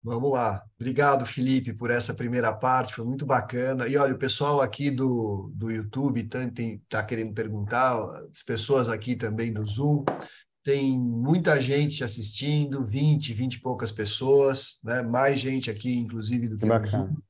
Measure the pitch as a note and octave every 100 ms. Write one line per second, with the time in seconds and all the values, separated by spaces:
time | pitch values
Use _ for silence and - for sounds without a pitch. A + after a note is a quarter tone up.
0 | A2+ A#2 C#3 C3 A2+ G2 - _ A#2 C3
1 | C#3+ C3+ B2 - B2+ C3 A#2+ G#2 A#2 A#2+
2 | - - A#2+ B2 A#2 G#2+ B2+ B2+ A#2 -
3 | A#2 C3+ C#3 C3 - B2 B2+ C3 A#2+ C#3+
4 | C#3 B2+ C3 - C#3+ C#3+ C3 - C#3+ C3
5 | C3 A#2+ A2 G2 G2+ G2+ A2+ A2 G#2 C3+
6 | C#3 A#2 G#2 B2+ B2 - A2+ G#2+ _ A2
7 | G#2 A#2+ A2+ G#2 A2 G#2 G#2 A#2+ C3 A#2+
8 | F#2+ - - - - A2+ G2+ C#3 A#2 A2
9 | A2 B2 A2+ G#2+ A#2 G#2+ G#2+ G#2+ C#3+ D3
10 | - - - - _ _ - C#3 C3+ C3
11 | B2 A#2 B2+ F3 F3 D3 B2+ C#3+ D3 -
12 | B2 - G#2 - C#3 D3+ C#3+ C3+ A#2 A#2+
13 | D3 D3+ - A2 B2+ B2 B2+ B2+ A2+ G#2+
14 | G#2 - C3 C#3 C#3 C3 - - A2 B2
15 | A#2+ B2 C#3 C#3 B2+ C3 B2 G#2 B2+ B2
16 | A2+ A#2 G#2+ B2 A#2 G#2+ G#2+ A2+ G#2 A2+
17 | F#3+ D3+